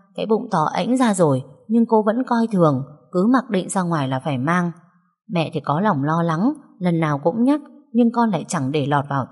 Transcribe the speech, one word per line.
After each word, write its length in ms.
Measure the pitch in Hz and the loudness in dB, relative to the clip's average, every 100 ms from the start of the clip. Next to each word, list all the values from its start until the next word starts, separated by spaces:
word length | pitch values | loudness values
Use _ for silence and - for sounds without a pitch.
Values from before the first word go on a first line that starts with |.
| _ - | _ -10
cái 100 | 185 | -2
bụng 220 | 214 - | -2 0
to 120 | 180 151 | -2 0
ẵnh 240 | - 185 254 | -2 -2 0
ra 160 | 247 | 2
rồi, 300 | 190 160 131 - - - | 2 2 2 -4 -16 -2
nhưng 180 | 233 226 | 0 2
cô 160 | 220 214 | 2 2
vẫn 180 | 226 254 | -2 -2
coi 200 | 233 226 | -2 0
thường, 320 | 202 160 135 139 - _ | 2 4 2 -4 -14 _
cứ 160 | 180 208 | 0 2
mặc 160 | 254 - | 2 0
định 200 | 196 175 | -4 -2
ra 120 | 196 | -4
ngoài 260 | 175 165 131 | -2 -2 -2
là 120 | 131 | -2
phải 180 | 156 131 | -2 -2
mang. 340 | 139 175 175 160 _ _ _ _ - | 0 0 0 -6 _ _ _ _ -6
Mẹ 200 | 175 156 | -4 -2
thì 60 | 151 | -4
có 220 | - 147 | -2 0
lòng 220 | 214 156 | 0 0
lo 200 | 143 165 | 0 0
lắng, 300 | 170 160 226 311 - _ | 0 0 -2 -2 -12 _
lần 200 | 180 170 | -2 0
nào 200 | 156 143 | 0 0
cũng 200 | 160 220 | -2 0
nhắc, 180 | 247 294 294 - _ | 2 0 -4 -20 _
nhưng 180 | 226 233 | 2 2
con 160 | 240 233 | 2 0
lại 160 | 175 120 | 0 -4
chẳng 240 | 175 131 | -4 -2
để 140 | 151 139 | -2 0
lọt 200 | 147 143 | 0 0
vào 160 | 139 117 | -4 -2